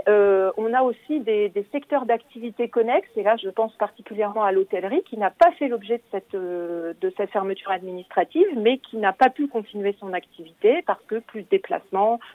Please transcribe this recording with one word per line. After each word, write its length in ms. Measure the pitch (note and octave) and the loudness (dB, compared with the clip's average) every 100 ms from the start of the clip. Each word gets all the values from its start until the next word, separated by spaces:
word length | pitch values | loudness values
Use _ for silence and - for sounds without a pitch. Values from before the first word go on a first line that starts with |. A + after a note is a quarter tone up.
| - | 4
euh, 440 | G#3 G3+ F#3+ F#3+ - | 4 6 4 2 -2
on 180 | A3+ | -2
a 100 | B3+ | 0
aussi 360 | B3+ A3+ - D4+ | 0 -2 -4 -4
des, 300 | A3 G#3+ G#3 | -2 0 0
des 160 | G3+ G3+ | -4 -6
secteurs 320 | C#4+ - C#4+ A#3+ | -8 -4 -4 0
d'activité 640 | A#3 - A3+ A#3 G#3+ A#3 | -2 -4 -14 -10 -6 -4
connexes, 400 | A#3 A3+ D4+ - - | 0 2 0 -2 -2
et 60 | |
là, 120 | G3+ A3+ | 0 0
je 140 | F#3+ | -2
pense 260 | F#3 A3+ - | -4 -4 -2
particulièrement 680 | G#3 - - G#3 G#3 G#3+ | -6 -6 -12 -4 -4 0
à 100 | G#3 | 0
l'hôtellerie, 500 | F#3+ F#3+ - C4 D4+ | 2 0 -2 -2 -2
qui 140 | - G#3+ | -4 -2
n'a 140 | G3 | -2
pas 200 | - E4+ E4+ | 4 4 4
fait 80 | C#4 | -4
l'objet 300 | A#3 G3+ A#3 | -4 -4 -6
de 60 | _ | _
cette, 220 | G3 - | -10 -8
euh, 600 | F#3+ F3+ F3 E3+ E3+ E3+ E3 | -8 -6 -6 -6 -6 -8 -6
de 120 | F#3+ F#3 | -6 -4
cette 120 | G3 | -4
fermeture 400 | G#3 F#3+ F#3+ G3 | -4 -4 -6 -6
administrative, 760 | F#3 F#3 F3+ F3+ - F3 D#4 G4 B3 | -6 -6 -12 -6 -2 0 2 2 4
mais 220 | G#3+ C4 | 2 0
qui 180 | - A3+ | -4 -2
n'a 160 | G3+ | -2
pas 180 | - C4 | 4 2
pu 180 | C4 C#4 | 2 -4
continuer 480 | A#3 G#3 G#3 G3+ G3+ | -4 -8 -6 -4 -4
son 140 | G3 | -6
activité 680 | F3+ - - D#3+ _ G#3 D#4 - | -10 -10 -18 -20 _ 2 2 0
parce 160 | - - | -4 -4
que 120 | A3 | -8
plus 220 | - G#3+ | -8 -12
de 60 | F3+ | 0
déplacements, 720 | F#3+ - E3+ - F#3+ G#3+ A#3 - | 0 0 -6 -4 0 0 0 -4